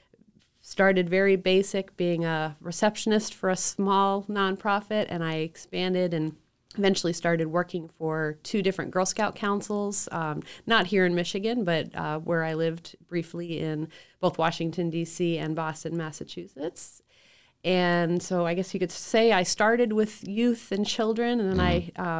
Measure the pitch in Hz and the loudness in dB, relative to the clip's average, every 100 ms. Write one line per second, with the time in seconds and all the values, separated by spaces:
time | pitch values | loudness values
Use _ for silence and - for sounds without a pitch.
0 | _ _ _ _ _ _ - - 196 185 | _ _ _ _ _ _ -12 2 4 4
1 | 175 185 196 190 185 190 196 196 190 - | 2 2 4 4 4 2 2 -4 -6 -2
2 | 175 165 165 160 156 147 175 - 214 214 | 0 0 0 0 -4 -6 -10 0 0 2
3 | 220 214 214 - 190 185 - - 196 196 | 2 2 2 -4 -2 0 -2 -2 2 4
4 | 196 196 202 202 190 196 214 202 208 214 | 4 2 -2 0 0 0 0 -2 0 -2
5 | - 170 160 160 165 - - 180 185 180 | -2 -2 -2 -2 -4 -8 -10 -4 0 0
6 | 180 165 156 156 _ _ _ - 196 196 | 0 0 -2 -6 _ _ _ 0 2 2
7 | 165 - 175 165 160 170 175 175 165 - | 0 0 0 2 2 0 -2 -6 -10 -6
8 | 160 160 156 151 - 214 190 185 - 185 | -4 -2 -4 -6 -4 0 0 -2 -2 0
9 | 185 - 208 - 208 202 202 208 202 202 | 0 0 -2 -2 -2 -2 -2 -4 -2 -4
10 | - 165 156 151 - - - 226 185 196 | -6 -4 -4 -4 -8 -12 2 2 4 4
11 | 180 175 175 196 214 247 175 160 - - | 4 2 -2 -2 -2 -2 0 0 -2 -6
12 | 156 156 160 170 160 160 165 165 - - | -6 -4 -2 -2 0 0 -2 -4 -14 -20
13 | - 175 165 170 175 160 160 151 156 - | -6 -6 -6 -8 -6 -4 -4 -4 -6 -10
14 | - - 180 170 160 - 165 170 170 165 | -20 -2 -2 2 0 0 -4 -2 -2 -2
15 | 165 - 175 160 156 160 160 156 156 170 | -6 -2 0 0 -2 -4 -4 -6 -6 -6
16 | 156 - - - 185 262 320 - - - | -6 -8 -12 -12 -14 -10 -10 -10 -16 -16
17 | _ _ _ _ _ _ 170 180 175 175 | _ _ _ _ _ _ 0 2 4 4
18 | 170 175 - 180 170 175 190 190 175 - | 2 0 0 0 2 0 -2 -2 -4 -4
19 | - 226 226 190 175 - 214 233 240 214 | 0 4 6 4 2 2 4 4 2 2
20 | 214 - - 208 240 233 - 196 208 - | 0 -2 -6 0 2 2 -2 -2 -2 0
21 | 220 220 240 240 190 190 180 175 170 - | 0 0 0 0 2 2 2 2 -2 -8
22 | 175 165 | -4 -4